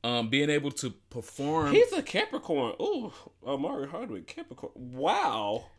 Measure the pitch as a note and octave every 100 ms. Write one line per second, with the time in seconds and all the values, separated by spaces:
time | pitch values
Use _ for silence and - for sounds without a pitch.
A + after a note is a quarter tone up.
0 | A#2+ A#2+ A2+ C3+ D3 D3 C#3+ C#3+ C3 -
1 | _ B2 - - C#3+ D#3+ D3 G#4+ A#4+ F#4
2 | - F#3+ G#4+ - - D3 A#2 - D4+ F4
3 | G#3+ - - _ B3 C#4 C#4 C#4 C#3 F3
4 | A#3 G2 - - E4 - - - B2 B2+
5 | D3+ G#3 E3+ A2 G#2 G#2+ -